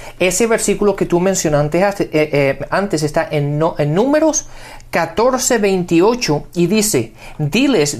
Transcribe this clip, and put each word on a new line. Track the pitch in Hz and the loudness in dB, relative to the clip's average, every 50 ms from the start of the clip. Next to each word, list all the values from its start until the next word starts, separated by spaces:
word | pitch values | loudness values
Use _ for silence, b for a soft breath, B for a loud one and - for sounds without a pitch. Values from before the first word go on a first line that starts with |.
| B B B - | B B B -2
ese | 180 180 175 - 240 220 | -2 0 0 0 0 2
versículo | 226 214 - - 202 175 208 202 196 | 2 0 0 0 0 0 0 0 0
que | - 185 | 0 0
tú | - 175 170 | 0 0 2
mencionaste | 180 190 190 185 - 170 147 143 147 151 - 175 190 | 2 2 0 0 0 0 2 0 0 0 0 0 0
antes, | 202 196 - 165 - | 0 0 -2 -4 -2
eh, | - 156 151 151 - | 0 0 0 0 0
eh, | 143 139 135 135 - 143 - | 0 0 0 0 -2 -4 -4
antes | - 170 196 202 - 151 151 | -2 -2 -2 -2 -2 -2 -2
está | 147 - 165 - - | -2 -2 -2 -2 -2
en, | - 151 143 143 147 147 | -2 -2 -2 -2 0 0
no-, | 160 170 170 - | 0 0 0 0
en | 151 147 151 | -2 0 2
Números | 180 226 269 285 302 320 311 285 - B B B B B B B B B - | 2 2 2 2 2 2 2 2 0 B B B B B B B B B -6
catorce | - 185 165 160 - - 220 254 254 254 - - 254 233 | -4 -2 -2 -2 0 0 2 2 2 0 0 0 2 2
veintiocho | 208 202 190 185 175 180 170 165 180 214 247 240 - - 147 143 147 - - | 2 2 0 0 0 2 2 4 4 4 2 2 0 -2 -2 -2 -4 -4 -2
y | 175 175 165 | 0 0 2
dice: | 202 220 208 208 - 139 113 - B B B B B B | 2 2 0 0 0 -2 -2 -4 B B B B B B
"Diles, | 151 147 147 214 269 294 262 180 147 143 147 - | -4 -2 0 2 2 2 2 2 2 0 -2 -4